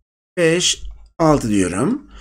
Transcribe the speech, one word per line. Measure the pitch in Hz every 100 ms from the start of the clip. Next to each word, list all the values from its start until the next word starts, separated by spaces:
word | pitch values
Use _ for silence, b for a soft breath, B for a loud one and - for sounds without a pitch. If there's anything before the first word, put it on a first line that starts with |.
| _ _ _ 180
beş, | 160 170 - - - - - -
altı | 160 143 113
diyorum. | 101 87 92 160 285 - B